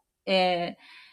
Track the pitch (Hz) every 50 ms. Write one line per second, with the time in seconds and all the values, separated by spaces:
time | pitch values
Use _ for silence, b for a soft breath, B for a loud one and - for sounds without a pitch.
0 | _ _ _ _ - - 190 185 185 180 180 170 175 180 - b b b b b
1 | b b